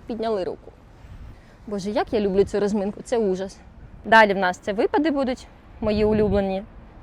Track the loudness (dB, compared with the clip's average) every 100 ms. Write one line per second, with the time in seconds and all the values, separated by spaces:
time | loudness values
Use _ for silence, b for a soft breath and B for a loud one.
0 | -10 -6 -4 -4 -4 -8 -16 -20 -20 -20
1 | -20 -18 b b b b -10 -8 -4 -4
2 | 0 0 2 2 2 2 0 0 -2 -6
3 | -4 0 0 -2 -6 -12 -20 -20 -20 -16
4 | 4 6 6 4 0 -2 -6 -2 0 2
5 | 0 0 -2 -4 -10 -20 -20 -6 -2 2
6 | 2 2 2 2 0 -4 -8 -18 -20 -20